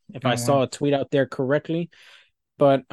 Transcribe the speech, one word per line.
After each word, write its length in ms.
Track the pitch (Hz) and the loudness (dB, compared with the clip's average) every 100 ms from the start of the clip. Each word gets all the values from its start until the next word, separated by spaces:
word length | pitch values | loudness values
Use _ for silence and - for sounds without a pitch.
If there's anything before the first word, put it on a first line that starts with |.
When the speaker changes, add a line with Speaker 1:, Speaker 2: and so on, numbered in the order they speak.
| - | -20
Speaker 1:
if 100 | - | -6
I 100 | 127 | -2
Speaker 2:
Oh, 20 | 120 | -2
Speaker 1:
saw 200 | 120 139 | 2 0
Speaker 2:
wow. 40 | |
Speaker 1:
a 40 | 123 | 0
tweet 260 | - 143 | -2 -2
out 160 | 139 135 | -2 0
there 160 | 143 131 | -2 0
correctly. 640 | - 127 143 - 165 170 _ - - _ _ _ - | -2 -2 -2 -2 -6 -6 _ -20 -20 _ _ _ 2
But, 260 | 143 135 - | 2 2 0